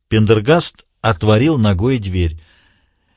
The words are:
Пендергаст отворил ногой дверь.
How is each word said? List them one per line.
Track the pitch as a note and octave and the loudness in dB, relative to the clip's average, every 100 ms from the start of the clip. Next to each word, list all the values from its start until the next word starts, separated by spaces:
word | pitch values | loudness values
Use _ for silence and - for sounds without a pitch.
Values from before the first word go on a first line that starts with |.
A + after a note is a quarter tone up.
| - | -4
Пендергаст | A2 G#2+ A2 G#2 E3+ - - _ _ | 0 2 2 2 0 -2 -10 _ _
отворил | A2 G2+ G#2+ G#2+ D3+ C#3+ | -4 -2 0 2 2 0
ногой | G#2+ F#2 B2 B2+ | 0 0 -2 -4
дверь. | G2 F2+ E2+ D#2 _ _ _ _ _ _ _ | -4 -4 -4 -6 _ _ _ _ _ _ _